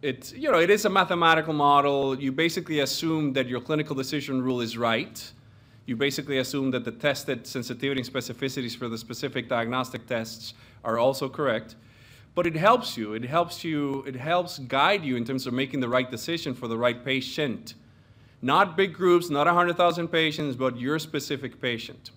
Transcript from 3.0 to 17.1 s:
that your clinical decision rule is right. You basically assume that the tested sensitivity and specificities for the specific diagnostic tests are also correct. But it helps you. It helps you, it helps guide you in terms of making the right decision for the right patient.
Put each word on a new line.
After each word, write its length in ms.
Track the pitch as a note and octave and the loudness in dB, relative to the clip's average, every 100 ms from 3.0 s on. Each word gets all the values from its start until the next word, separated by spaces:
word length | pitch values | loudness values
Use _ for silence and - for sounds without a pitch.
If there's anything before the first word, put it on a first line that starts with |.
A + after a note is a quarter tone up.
| D#3+ D#3+ D3+ | 0 0 0
that 120 | C3 B2 | 0 -2
your 140 | B2 | -4
clinical 340 | A#2+ D#3 D3+ | -2 -2 -2
decision 480 | C3+ C3 D3+ C#3 C3 | -4 -4 -4 -2 -2
rule 180 | B2+ B2+ | 0 -2
is 160 | A#2 A2+ | -2 0
right. 560 | A#2+ A2+ - - - - - - - - - | 0 0 -2 -10 -18 -20 -20 -20 -20 -20 -8
You 100 | A#2 | -2
basically 420 | C#3 C#3 C#3 C3+ | 0 0 -2 -2
assume 320 | B2+ D3 C3+ | 0 -2 -2
that 120 | B2+ | -2
the 80 | A#2 | -4
tested 540 | A#2+ D3 C3+ - B2 - | -2 -2 -2 -4 -6 -6
sensitivity 540 | C3+ A#2 A#2 C#3 C3+ | -8 -8 -4 -2 -2
and 100 | A#2+ | -4
specificities 680 | C3+ A#2 B2 C3+ C#3 A#2+ G#2+ | -6 -6 -6 -6 -4 -8 -6
for 120 | A#2+ | -8
the 100 | A2+ | -8
specific 500 | - A#2+ C#3 C3 A2+ | -10 -8 -6 -6 -2
diagnostic 580 | A#2+ A#2 B2+ B2 B2 - | -2 0 -2 -4 -8 -6
tests 480 | A#2+ A2+ - - - - - | -6 -6 -10 -16 -18 -20 -12
are 160 | A#2 A2+ | -4 2
also 300 | B2 C3+ C#3 | 2 2 -6
correct. 480 | C3+ C#3+ A2+ A2 - - - - - - | -2 0 0 -4 -20 -20 -20 -20 -20 -8
But 120 | - F3 | -2 0
it 100 | D#3+ | 4
helps 400 | F#3+ B3 A3+ - | 4 4 2 -6
you. 180 | G#2+ | -6
It 100 | A2 | -6
helps 400 | B2 D#3 E3+ - | -2 0 0 -4
you, 380 | E3+ D3+ C#3+ C#3 C3+ | -4 -2 -2 -4 -6
it 100 | B2+ | -8
helps 420 | C#3+ F3 F3 - | 0 0 0 -8
guide 460 | B2+ C3 D#3 G#3 | -2 4 4 4
you 120 | D#3 B2 | 0 -2
in 80 | |
terms 220 | A#2 C3+ B2+ | 0 -2 -2
of 80 | |
making 260 | A#2+ C3+ C#3 | -2 -2 -2
the 80 | B2 | 2
right 220 | B2+ B2+ | 2 0
decision 420 | A#2 - E3+ D#3+ | -6 -6 -4 -4
for 140 | B2 A#2+ | -6 -6
the 80 | A2+ | 2
right 260 | A#2+ A#2+ | 2 0
patient. 720 | C#3 | -2